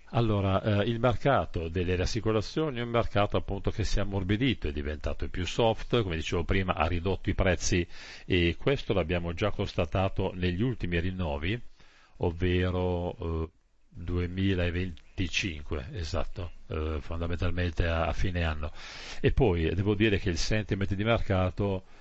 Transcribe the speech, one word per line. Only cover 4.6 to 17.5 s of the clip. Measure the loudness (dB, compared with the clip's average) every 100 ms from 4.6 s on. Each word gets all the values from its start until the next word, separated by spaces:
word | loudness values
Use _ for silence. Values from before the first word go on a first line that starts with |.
| -2
è |
diventato | -4 -4 -4 -4 -4 -4
più | -4 -2
soft, | 2 2 2 0 0
come | 2 -2
dicevo | -2 -2
prima, | 2 2 2
ha | 2 2
ridotto | 2 0 0 0
i |
prezzi | 2 4 2 2 2 2 -6 -14 -14
e | 0 2 2 2
questo | 0 0 0
l'abbiamo | 0 0 -2 -2
già | -2 0
constatato | 0 -2 -2 0 2 2 0 -2
negli | 0 -2 0
ultimi | 0 -2 -2 0
rinnovi, | 0 -2 -2 -2 -2 -4 -6 -16 -20 -20 -20 -4
ovvero, | -2 0 2 2 2 0 0 -2 -4 -6
eh, | -4 -4 -4 -10 _ _ _
duemilaventicinque, | -10 -4 -2 -2 0 2 2 0 0 -4 -6 -10 -4 -2 0 -2 -6 -6 -6 -6
esatto, | -6 -4 -2 -2 -4 -8 -10 -8
eh, | -4 -2 -4
fondamentalmente | -4 -4 -2 0 0